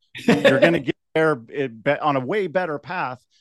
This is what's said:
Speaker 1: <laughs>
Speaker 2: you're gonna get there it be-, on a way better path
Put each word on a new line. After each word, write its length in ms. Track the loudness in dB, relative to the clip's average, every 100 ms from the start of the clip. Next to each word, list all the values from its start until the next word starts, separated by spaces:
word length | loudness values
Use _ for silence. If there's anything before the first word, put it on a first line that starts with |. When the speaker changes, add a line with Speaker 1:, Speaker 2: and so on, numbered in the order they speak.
| _
Speaker 1:
<laughs> 180 | -8 0
Speaker 2:
you're 320 | 4 4 6
gonna 220 | 4 2
get 160 | -2 -8 _
there 260 | 0 2 0 -4
it 360 | -6 -6 -4
be-, 80 | -2
on 240 | 0 0 0
a 40 |
way 280 | 0 -4 -2
better 320 | -2 -2 -6
path 440 | -8 -8 -6 -8 _ _